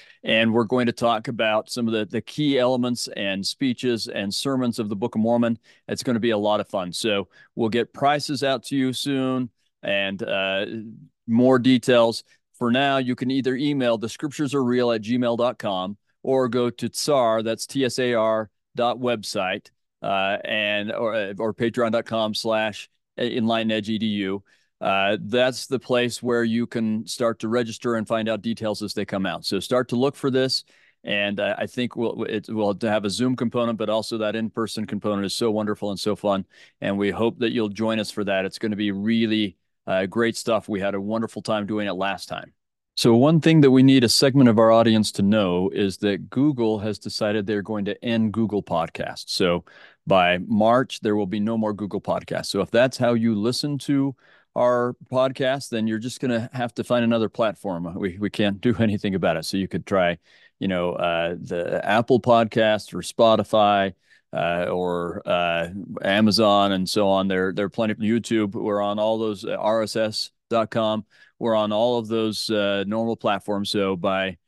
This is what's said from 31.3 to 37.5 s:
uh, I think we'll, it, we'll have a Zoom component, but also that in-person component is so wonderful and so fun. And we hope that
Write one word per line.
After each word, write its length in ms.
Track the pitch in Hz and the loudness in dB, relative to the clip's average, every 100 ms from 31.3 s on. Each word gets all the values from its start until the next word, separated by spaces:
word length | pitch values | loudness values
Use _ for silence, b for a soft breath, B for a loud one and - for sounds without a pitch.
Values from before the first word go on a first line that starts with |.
| 101 | -2
uh, 160 | 101 104 | -2 -2
I 80 | 104 | -6
think 300 | - 123 - | -4 -6 -2
we'll, 260 | 113 120 | -4 -4
it, 240 | 104 107 - | -4 -6 -4
we'll 300 | 110 104 95 | -2 0 0
have 240 | 113 107 | 0 0
a 60 | 101 | -2
Zoom 240 | 90 127 | -2 0
component, 440 | 123 117 123 117 110 | 0 -2 0 -2 -2
but 120 | 107 | -2
also 260 | 110 107 113 | -2 -2 -4
that 180 | 107 110 | -2 -2
in-person 500 | 110 117 110 - 104 | -4 -4 -6 -6 -6
component 400 | 101 107 101 98 | -4 -2 -2 -2
is 80 | |
so 160 | - 117 | 0 0
wonderful 400 | 107 107 104 104 | 0 -2 -4 -6
and 80 | 95 | -4
so 160 | 107 | -4
fun. 320 | 98 104 98 92 b b b | -2 0 0 -4 b b b
And 160 | 104 101 | -4 0
we 140 | 101 | 0
hope 300 | 90 113 95 | 0 -2 0
that 100 | 117 | -2